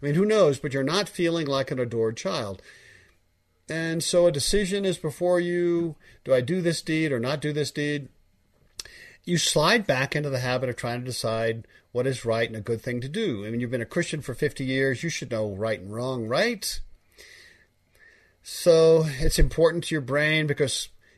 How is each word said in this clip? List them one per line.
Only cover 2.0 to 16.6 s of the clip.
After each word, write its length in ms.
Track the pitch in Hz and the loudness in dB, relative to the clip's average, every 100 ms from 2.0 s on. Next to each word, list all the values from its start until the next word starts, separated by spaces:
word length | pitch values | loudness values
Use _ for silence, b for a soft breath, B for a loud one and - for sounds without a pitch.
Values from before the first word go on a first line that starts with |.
| 113 113 | -2 -2
child. 440 | 190 170 104 95 B B B B B B _ _ _ _ - | -4 -4 -6 -10 B B B B B B _ _ _ _ -8
And 360 | 160 165 165 | -4 -2 -2
so 220 | - 180 175 | 2 6 6
a 60 | |
decision 520 | 147 - 202 190 202 | 4 2 2 2 0
is 120 | 196 170 | 0 -2
before 440 | 156 - 180 180 | -4 -2 2 2
you. 560 | 175 175 175 170 170 151 b b | 2 0 2 2 -2 -6 b b
Do 80 | - | 2
I 80 | 131 | 2
do 220 | 123 185 | 4 0
this 200 | 170 160 | 0 0
deed 280 | - 156 160 | -2 0 0
or 80 | 123 | 0
not 220 | 120 147 | -2 -2
do 120 | 151 | -2
this 180 | 151 143 | -2 -4
deed? 380 | - 147 147 131 _ _ _ _ _ _ - B B B B | -2 -4 -4 -8 _ _ _ _ _ _ -18 B B B B
You 140 | - 175 | -2 0
slide 500 | - 156 156 233 190 | 2 2 4 4 2
back 260 | 127 135 | 0 0
into 160 | 151 147 | -2 -2
the 80 | 131 | -2
habit 300 | 127 127 127 | -2 -2 -2
of 80 | 120 | -4
trying 240 | 120 120 | -6 -6
to 60 | 127 | -6
decide 600 | 120 113 113 113 113 - b b | -6 -4 0 -2 -4 -10 b b
what 160 | 120 127 | -2 -2
is 180 | 127 | -2
right 220 | 117 113 117 | -2 0 -2
and 100 | 110 | -4
a 40 | |
good 200 | 101 113 | -4 -4
thing 200 | 131 123 | -4 -6
to 80 | 131 | -6
do. 360 | 180 214 107 | -4 -4 -4
I 60 | 104 | -4
mean, 100 | 117 | -6
you've 120 | 123 | -4
been 80 | 123 | -4
a 60 | 120 | -4
Christian 340 | 175 165 156 | -4 -2 -6
for 140 | - | -8
fifty 300 | 123 147 - | -4 -4 -2
years. 380 | 131 135 135 127 | -2 0 0 0
You 60 | 170 | -4
should 240 | - - | -6 -4
know 200 | 113 107 | -4 -4
right 280 | 95 110 104 | -2 -4 -4
and 120 | 92 | -6
wrong, 360 | 110 127 127 113 | -6 -4 -4 -2
right? 520 | 135 226 220 | 0 0 -2